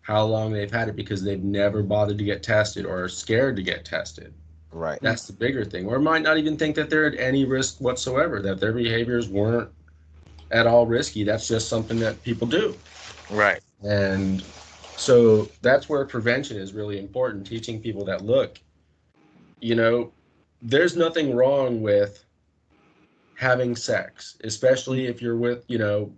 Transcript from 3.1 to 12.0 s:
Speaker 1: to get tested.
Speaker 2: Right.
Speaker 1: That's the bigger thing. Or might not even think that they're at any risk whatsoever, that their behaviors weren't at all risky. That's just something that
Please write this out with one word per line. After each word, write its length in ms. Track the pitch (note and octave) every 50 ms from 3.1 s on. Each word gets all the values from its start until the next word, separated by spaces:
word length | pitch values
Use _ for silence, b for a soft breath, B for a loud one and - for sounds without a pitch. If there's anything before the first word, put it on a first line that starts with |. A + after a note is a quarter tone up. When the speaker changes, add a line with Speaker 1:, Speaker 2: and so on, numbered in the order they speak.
| - - - - G#2+ A#2 C3+ C3+ A#2
Speaker 1:
to 60 | G2
get 220 | F2+ F2+ - - -
tested. 480 | - F2 D#2+ - - - - - - D#2 - - - - - - -
Speaker 2:
Right. 280 | - D#2+ E2 D#2+ D2 -
Speaker 1:
That's 240 | - A2 A2+ G#2+ -
the 60 | -
bigger 320 | G2 - A2+ B2+ C#3 B2+ G#2
thing. 220 | G2 - F2+ F#2 G2+
Or 100 | A#2+ C3+
might 240 | D3 D#3 D#3+ D#3+
not 160 | D#3 D#3 D#3 D#3+
even 180 | D3+ D#3 D3+
think 200 | D3+ D#3+ D#3 D3+
that 140 | D#3 D3+ -
they're 160 | D#3+ D#3 D#3
at 120 | D3 - -
any 260 | B2 B2+ C3+ C#3 C3+
risk 360 | B2 C3 C3 C3 - - -
whatsoever, 600 | C3+ B2 B2 B2 - C3 B2+ C3+ D#3+ E3+ C#3 G2+
that 180 | F#2+ G2 F#2+ F#2+
their 120 | G2+ G#2+
behaviors 560 | A2 B2 A#2+ A2+ A2+ A#2 A#2+ A#2 B2 A#2+ A#2 G2
weren't 400 | G2 G2+ G#2 A2 A#2 A#2+ G#2+ - - - - _ _ _ _ _ - - - - - - - -
at 140 | - A#2 A2+ A#2
all 180 | A#2 A#2+ A#2+
risky. 380 | A2+ A#2 B2 D3 - - G#2+ G#2
That's 240 | G2+ G#2+ A2 - -
just 200 | A#2 A2 G#2+ -
something 300 | A#2 A2+ A2 A2 A#2
that 240 | A2+